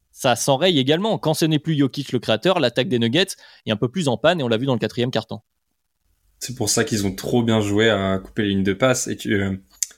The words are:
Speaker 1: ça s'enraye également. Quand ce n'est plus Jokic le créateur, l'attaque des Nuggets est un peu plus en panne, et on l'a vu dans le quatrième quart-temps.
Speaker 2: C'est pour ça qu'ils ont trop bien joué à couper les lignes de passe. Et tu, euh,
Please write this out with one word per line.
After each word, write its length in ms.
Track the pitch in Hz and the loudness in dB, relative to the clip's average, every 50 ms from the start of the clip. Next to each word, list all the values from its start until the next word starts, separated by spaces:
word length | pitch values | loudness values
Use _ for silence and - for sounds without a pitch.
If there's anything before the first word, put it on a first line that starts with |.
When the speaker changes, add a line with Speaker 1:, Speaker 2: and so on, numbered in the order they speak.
| _ _ | _ _
Speaker 1:
ça 240 | _ - - 131 117 | _ -2 0 0 0
s'enraye 420 | - - - 139 131 165 190 180 139 | 2 2 0 0 2 2 2 2 2
également. 380 | 127 131 151 170 202 226 214 | 2 2 0 0 0 -2 -4
Quand 160 | 214 - 156 | -2 -2 -2
ce 140 | 156 - 170 | 0 0 0
n'est 120 | 156 160 147 | 0 0 0
plus 180 | - 160 160 | 0 -2 0
Jokic 360 | 139 143 135 - 143 135 - | 0 0 0 -2 -6 -6 -4
le 60 | - 117 | -6 -4
créateur, 420 | - - 113 107 - 175 190 180 | 0 0 0 0 2 0 2 2
l'attaque 280 | 139 120 - 131 123 98 | 0 0 0 0 0 0
des 100 | 123 120 | 0 2
Nuggets 360 | 117 117 120 170 196 190 - - - - - _ _ | 2 2 2 2 0 0 -4 -10 -18 -20 -20 _ _
est 60 | 123 | -4
un 60 | 110 | -2
peu 120 | 104 127 120 | -2 -2 -2
plus 200 | - 190 165 135 | -2 -2 -2 -2
en 100 | 117 - | 0 2
panne, 220 | - 156 180 170 | 2 2 2 2
et 20 | |
on 60 | 135 120 | 0 0
l'a 100 | 113 110 | 0 0
vu 80 | 131 | 0
dans 80 | 139 127 | 0 0
le 40 | 110 | 0
quatrième 320 | - 107 - 123 120 123 | -2 -4 -2 -2 -2 -2
quart-temps. 320 | - 113 107 - 98 104 - _ _ _ _ _ _ _ _ _ _ _ _ _ _ _ _ _ _ _ | -2 -4 -4 -6 -10 -14 -16 _ _ _ _ _ _ _ _ _ _ _ _ _ _ _ _ _ _ _
Speaker 2:
C'est 160 | - - 123 | -14 -12 -6
pour 140 | - 113 104 | -4 -4 -2
ça 160 | - 123 113 | 0 0 0
qu'ils 220 | - 117 104 98 | 0 0 -2 -2
ont 80 | 98 92 | -2 -4
trop 280 | - - - - 120 | -4 -4 0 0 2
bien 200 | 117 113 113 110 | 2 2 2 2
joué 260 | 104 101 101 104 110 113 | 0 0 2 4 4 4
à 300 | 107 98 98 95 95 95 | 4 2 2 0 -2 -2
couper 240 | 95 - - - | -4 -6 -4 -2
les 80 | 107 101 | -2 0
lignes 120 | 98 98 | 0 0
de 120 | 95 101 95 | 0 0 0
passe. 340 | 95 131 131 127 127 - 113 | 2 2 2 2 0 -2 -6
Et 80 | 110 | -8
tu, 180 | - - - 110 | -6 -2 -2 0
euh, 220 | 98 98 98 95 95 - _ _ _ - - - | 0 0 -2 -4 -6 -10 _ _ _ -8 -8 -8